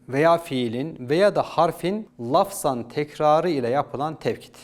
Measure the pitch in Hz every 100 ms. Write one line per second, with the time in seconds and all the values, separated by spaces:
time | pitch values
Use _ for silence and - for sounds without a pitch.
0 | - 135 160 170 - 131 120 117 156 -
1 | 123 160 202 151 - - 165 156 170 208
2 | 214 - 117 160 196 - 147 123 113 -
3 | 147 - 151 156 175 143 117 135 - 123
4 | 151 143 131 101 - -